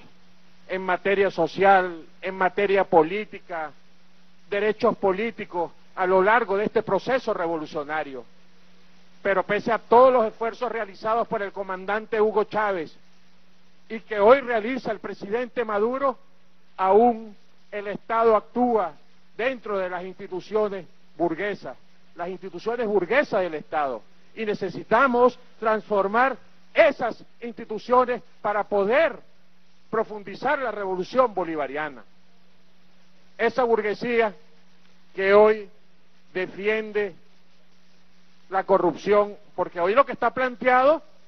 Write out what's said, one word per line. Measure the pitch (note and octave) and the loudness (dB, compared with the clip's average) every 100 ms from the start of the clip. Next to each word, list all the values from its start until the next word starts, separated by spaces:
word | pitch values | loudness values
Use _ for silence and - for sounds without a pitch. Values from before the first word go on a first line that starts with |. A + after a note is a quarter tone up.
| - - - - - - - | -18 -20 -20 -20 -20 -18 -10
en | F#3 | -6
materia | F#3 F3+ F#3+ G3 G3 | -4 -2 0 2 2
social, | E3+ D#3+ E3 G3 F#3+ F#3 E3 - - | 0 -2 2 6 6 2 -6 -16 -12
en | F3 | -8
materia | F#3+ F#3 G3 G3+ G3 F3+ | -2 -2 0 2 2 4
política, | F3 D#3 G3+ G#3 G3 - E3+ D3+ - - - - - - - - | 4 4 0 -8 -12 -12 -10 -10 -14 -20 -20 -20 -20 -20 -20 -6
derechos | G3+ G#3+ G#3 A#3 F#3 | -2 -2 0 0 2
políticos | G3 F#3 A3+ - G3+ F3+ D#3+ - - - | 0 0 -2 -6 -8 -6 -6 -8 -12 -4
a | F#3 | 2
lo | F#3+ | 4
largo | F#3+ A#3+ G#3 G3 | 4 4 2 -2
de | G#3 | 0
este | A3 | -2
proceso | G3+ G3 - C4 A3+ | 0 -2 0 -2 -2
revolucionario. | G3 E3+ E3 D3+ D#3+ C#3+ D#3 C#3+ B2+ A2+ - - - - - - - - - | -4 -2 -4 -6 -8 -6 -6 -6 -10 -14 -18 -20 -20 -20 -20 -20 -20 -20 -6
Pero | G3+ F#3 | -2 0
pese | F3 G#3 A#3 | 0 -2 -2
a | G#3+ | -2
todos | - A#3 C4 | 4 8 8
los | B3+ A3 | 6 0
esfuerzos | - A3+ G#3 A#3+ | -2 -6 -4 -6
realizados | A3+ G#3 F#3+ A3 A#3 G#3+ | -6 -8 -6 -2 -2 -2
por | G#3+ | -4
el | G3 | -6
comandante | F#3 F#3+ F#3 F#3+ G#3+ G#3+ A3 | -8 -8 -8 -4 -6 -2 0
Hugo | G#3+ G#3 G3+ | 2 2 -2
Chávez | G#3 G#3+ F#3+ D3+ - - - - - - - - - - | -2 -2 -4 -8 -14 -20 -20 -20 -20 -20 -20 -20 -20 -14
y | A3 | -12
que | - G#3+ | -6 4
hoy | G3+ C#4 | 6 6
realiza | A#3+ A#3 G#3+ C4 - | 4 -4 -2 -6 -6
el | G3+ | -8
presidente | G#3+ G3 G3 A3+ B3 - | -8 -10 -6 -6 -4 -6
Maduro, | A3 G3+ A3+ C4 C#4 - - - - - - - | -4 0 0 0 -2 -4 -10 -20 -20 -20 -14 -2
aún | F#3+ G3+ A#3+ A3+ A3 G3+ - - - | 4 6 6 2 -6 -18 -20 -20 -12
el | G#3 G3+ | -10 -8
Estado | G3 - A3+ A3+ G#3+ | -8 -4 2 4 4
actúa | G#3 A#3 B3 A3 F3 - - - - - | 2 -2 0 0 -2 -8 -20 -20 -16 -6
dentro | A#3+ B3 G#3 G3+ | -6 -6 -6 -4
de | F3+ | -4
las | F3+ F#3 | -6 -10
instituciones | F#3 G3 F#3 - G#3+ G#3+ F#3+ D#3 - - - | -12 -12 -12 -4 -2 -2 -4 -14 -20 -14 -4
burguesas, | E3+ D#3+ G3+ G3 - B2 - - - - | -4 -2 -6 -8 -12 -16 -18 -20 -18 -12
las | F3 | -10
instituciones | F#3 F#3+ F3 G#3+ A#3+ A3 | -10 -12 -10 -6 -4 0
burguesas | G#3 F3 B3+ C#4+ A3 | 0 2 2 2 0
del | F3+ D3+ | -2 -6
Estado, | - D#3+ C#3 A2+ - - - | -6 -4 -4 -6 -12 -20 -18
y | - A3 | -8 -6
necesitamos | G3+ F#3+ - - A3 C4 A#3+ B3 - - - | -4 -6 -8 0 2 4 4 4 2 -14 -6
transformar | A3+ A3 - G#3 G3 A3 C4 A#3 - - - | -2 -2 0 0 2 2 0 -2 -14 -20 -2
esas | A#3+ D#4 - A#3+ F#3 - - | 4 4 4 -6 -8 -16 -14
instituciones | A#3+ A3+ A#3 G#3 - B3 B3 A#3+ - - | -14 -12 -10 -8 0 2 2 -2 -10 -8
para | A3 G#3 | -4 -4
poder | G3 G#3 G3 C4 D#4+ F#3 - - - - - - - | -2 0 2 2 0 -2 -18 -20 -20 -20 -20 -20 -8
profundizar | A3+ G#3+ G#3 G3+ F3+ B3+ D4 | -6 -4 -8 -14 -6 -4 -2
la | B3 | -4
revolución | G#3 G3 F#3 F3+ B3 B3 | -6 -6 -6 -2 2 2
bolivariana. | F#3+ E3 D#3 C3+ C#3+ D3+ B2 G2 - - - - - - - - - - - - - | 0 -4 -4 -6 -6 -8 -10 -20 -20 -20 -20 -20 -20 -20 -20 -20 -20 -20 -20 -16 -2
Esa | A3+ B3+ | -2 0
burguesía | A#3+ A3+ G#3+ G3 A#3 A#3 A3 F3+ - - - - - - - | 0 0 0 -4 -2 0 0 -2 -20 -20 -20 -20 -20 -20 -16
que | - G3 | -4 4
hoy | G3+ G#3+ A3 G3 - - - - - - | 6 6 4 -6 -18 -20 -20 -20 -20 -12
defiende | F#3+ F3+ C#3+ G3+ A3 G#3+ G#3 G3+ D3+ - - - - - - - - - - - - - | -8 -8 -4 -2 -2 -2 -4 -4 -8 -20 -20 -20 -20 -20 -20 -20 -20 -20 -20 -20 -20 -6
la | F#3+ | -4
corrupción, | F#3 F#3+ F3+ C3+ F#3+ G#3 G#3 G3+ - - | 2 2 2 0 2 2 2 -4 -12 -8
porque | F3 F3+ | -6 -2
hoy | F3 A#3 | 0 2
lo | C4+ | 2
que | |
está | A3+ A#3 | 0 -2
planteado, | - B3+ A#3+ B3+ B3+ C4+ D#4 - - | -2 -4 -2 2 4 4 2 -2 -20